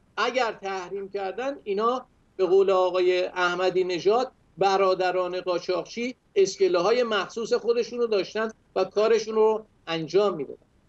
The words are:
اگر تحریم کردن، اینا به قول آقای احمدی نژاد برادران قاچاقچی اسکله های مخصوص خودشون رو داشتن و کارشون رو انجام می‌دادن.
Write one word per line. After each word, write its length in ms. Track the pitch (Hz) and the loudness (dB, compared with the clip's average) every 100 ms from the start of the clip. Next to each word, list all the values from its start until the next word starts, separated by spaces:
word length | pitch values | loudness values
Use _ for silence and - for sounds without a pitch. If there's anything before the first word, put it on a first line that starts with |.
| _ - | _ -4
اگر 420 | 233 247 233 - | -2 0 -2 -4
تحریم 460 | 190 190 175 196 196 | -8 -8 -8 -10 -8
کردن، 500 | 202 190 190 262 285 | -8 -8 -6 -8 -8
اینا 420 | - 196 233 254 - _ _ - | -6 -2 0 -2 -6 _ _ -2
به 100 | 185 | 2
قول 240 | 190 190 | 4 4
آقای 520 | 185 180 180 180 185 | 4 2 2 2 2
احمدی 640 | 180 185 180 180 185 170 | 0 -2 -2 0 0 0
نژاد 480 | 180 175 156 226 254 - _ - | 0 0 2 2 0 -8 _ -2
برادران 840 | 190 190 196 180 185 180 180 180 | 2 4 4 2 2 0 -2 -4
قاچاقچی 720 | 185 175 175 180 160 - 240 - _ 208 | -2 -2 -2 -4 -4 -6 -8 -8 _ 2
اسکله 420 | 190 - 185 175 | 2 2 2 4
های 240 | 180 247 | 2 2
مخصوص 500 | 240 208 175 226 220 | 0 -2 -4 -6 -2
خودشون 460 | 240 208 233 220 240 | -2 0 0 -2 -2
رو 80 | 233 | 0
داشتن 440 | 208 165 214 220 - _ 190 | 0 -2 -4 -6 -8 _ -4
و 80 | |
کارشون 500 | 190 202 220 226 214 | -2 0 2 2 0
رو 300 | 220 220 214 - _ - | 2 2 2 -6 _ -8
انجام 500 | 165 156 175 208 170 | -6 -2 2 2 0
می‌دادن. 300 | 131 - _ _ | -8 -14 _ _